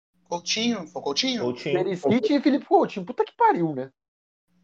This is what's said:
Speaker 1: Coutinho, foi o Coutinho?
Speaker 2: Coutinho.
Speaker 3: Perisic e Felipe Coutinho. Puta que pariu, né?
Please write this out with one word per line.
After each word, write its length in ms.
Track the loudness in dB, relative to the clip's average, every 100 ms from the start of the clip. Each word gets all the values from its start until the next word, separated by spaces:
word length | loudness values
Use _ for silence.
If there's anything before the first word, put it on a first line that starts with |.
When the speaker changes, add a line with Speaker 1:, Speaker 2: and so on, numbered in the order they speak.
| _ _ -10
Speaker 1:
Coutinho, 580 | -8 -4 -2 0 -2 -6
foi 120 | -8
o 40 |
Coutinho? 380 | -4 -2 -2 0
Speaker 2:
Coutinho. 300 | -2 -4 -2 0
Speaker 3:
Perisic 480 | 0 0 2 2 2
e 60 | 2
Felipe 240 | 2 0 2
Coutinho. 400 | 2 2 -4 -8
Puta 180 | -4
que 80 | -4 2
pariu, 360 | 2 4 0
né? 160 | -2 -8 _ _ _ _ _ _ _